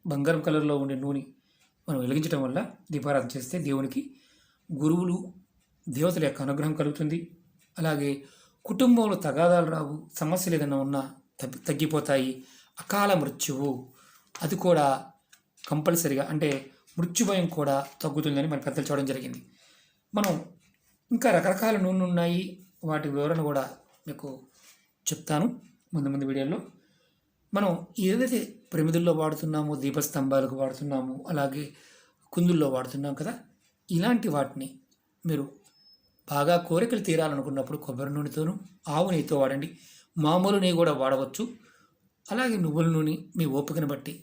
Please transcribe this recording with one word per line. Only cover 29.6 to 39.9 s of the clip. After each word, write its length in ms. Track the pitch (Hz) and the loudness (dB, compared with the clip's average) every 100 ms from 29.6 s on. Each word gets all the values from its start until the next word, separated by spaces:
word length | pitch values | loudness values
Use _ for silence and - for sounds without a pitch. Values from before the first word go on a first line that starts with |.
| 151 147 | -2 -2
దీపస్తంభాలకు 800 | 139 143 147 147 135 135 131 135 | -2 -2 -2 -2 2 2 2 -2
వాడుతున్నాము, 600 | 135 131 143 135 131 127 - | -4 -4 -4 -4 -4 -8 -4
అలాగే 340 | 156 139 139 147 - - - _ _ _ | -2 -2 -4 -10 -16 -20 -20 _ _ _
కుందుల్లో 360 | - 175 165 143 | 2 4 4 2
వాడుతున్నాం 440 | 127 127 139 143 | 0 -4 -6 -6
కదా, 200 | 139 165 247 - _ _ _ - | -6 -8 -8 -16 _ _ _ -4
ఇలాంటి 380 | 170 208 240 214 147 | 0 2 2 2 0
వాటిని 340 | 135 - 131 - _ _ _ _ 170 | -2 -6 -12 -14 _ _ _ _ -2
మీరు 200 | 147 139 - _ _ _ _ _ _ - | -2 -4 -10 _ _ _ _ _ _ -4
బాగా 280 | 143 143 175 | 0 4 4
కోరికలు 440 | 170 170 233 233 - | 4 0 2 0 0
తీరాలనుకున్నప్పుడు 720 | 160 151 143 143 135 135 147 | 0 0 -2 -4 -4 -4 -8
కొబ్బరి 340 | - 123 117 | -8 -8 -6
నూనెతోనూ 400 | 143 143 - 160 202 - _ - | -4 -4 -2 -2 -4 -10 _ -4
ఆవు 200 | 151 190 | 0 2
నెయ్యితో 260 | 170 - 143 | 2 2 2
వాడండి. 300 | 131 139 139 - - | 2 0 -6 -10 -20